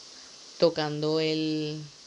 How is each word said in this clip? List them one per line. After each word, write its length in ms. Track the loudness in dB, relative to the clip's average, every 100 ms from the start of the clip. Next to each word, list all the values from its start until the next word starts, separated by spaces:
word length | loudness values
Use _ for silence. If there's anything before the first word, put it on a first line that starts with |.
| -18 -18 -18 -18 -10 4
tocando 600 | 4 4 -2 0 2 2
el, 640 | 2 2 2 0 -2 -4 -10 -16